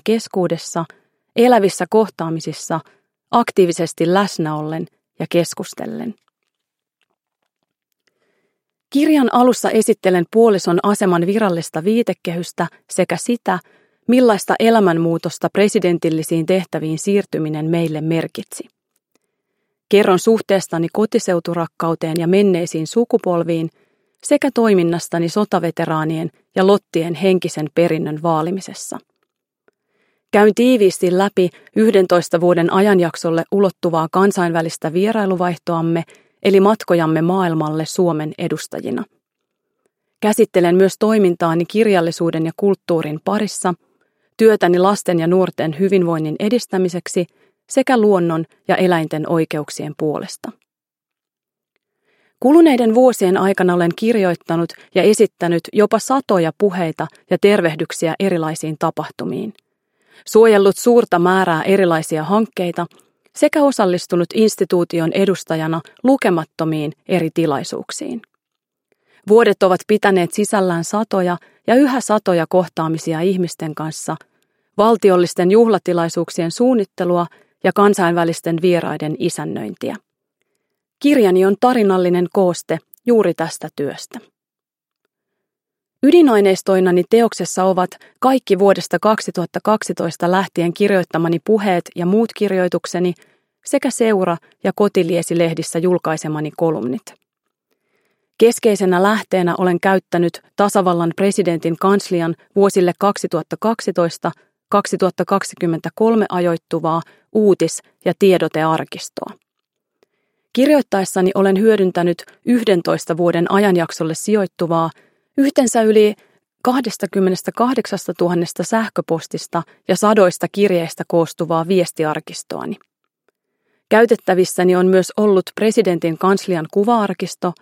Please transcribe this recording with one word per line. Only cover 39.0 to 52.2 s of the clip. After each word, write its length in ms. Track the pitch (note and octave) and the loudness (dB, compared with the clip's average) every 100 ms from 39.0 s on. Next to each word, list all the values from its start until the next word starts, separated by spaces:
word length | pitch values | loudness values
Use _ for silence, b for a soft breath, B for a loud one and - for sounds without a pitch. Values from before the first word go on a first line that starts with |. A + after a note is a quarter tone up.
| A3 _ _ _ _ _ _ _ _ _ _ _ | -10 _ _ _ _ _ _ _ _ _ _ _
Käsittelen 560 | A3 A3 G#3+ F#3 F3 F3+ | 0 2 2 2 4 4
myös 180 | F#3+ - | 2 2
toimintaani 680 | G#3+ A3 F#3 F3 E3+ E3 E3+ | 0 2 2 0 -2 -2 -2
kirjallisuuden 800 | G#3 A3+ F#3 E3 - E3+ E3 D#3+ | 0 2 2 0 -2 -2 -2 -4
ja 60 | - | -2
kulttuurin 640 | G3+ F#3+ - E3 D#3 D3+ - | -2 -2 -2 -4 -4 -6 -4
parissa, 480 | G#3 G#3 - F#3 F3 _ _ _ _ _ - | -4 -4 -4 -4 -6 _ _ _ _ _ 2
työtäni 420 | A3 G#3+ F3+ F3 | 4 4 4 4
lasten 400 | F#3+ G#3 - E3+ | 2 0 0 0
ja 80 | E3 | 2
nuorten 520 | F#3 F3 - D#3+ D3+ | 2 0 -2 -4 -2
hyvinvoinnin 560 | G3 F#3+ E3+ D#3+ D#3 - | 0 2 0 -2 -4 -4
edistämiseksi 880 | G#3 A#3 - F#3+ F3+ F3 - - F3 _ _ _ - | -2 -2 -2 -2 -2 -4 -6 -6 -6 _ _ _ -6
sekä 280 | C4+ C4 B3 | -2 0 2
luonnon 480 | G#3 F#3+ E3+ D#3+ D#3+ _ - | 4 2 0 -2 -6 _ -4
ja 80 | - | 0
eläinten 540 | F3+ E3+ D3+ D#3 D3+ | 2 2 -2 -4 -2
oikeuksien 640 | E3 D#3+ D3+ D3 - D3+ - | -2 -2 -4 -8 -10 -12 -6
puolesta. 540 | D#3 - - - A#3+ - _ _ _ _ _ _ _ _ _ _ _ _ _ _ _ _ | -6 -6 -8 -12 -14 -16 _ _ _ _ _ _ _ _ _ _ _ _ _ _ _ _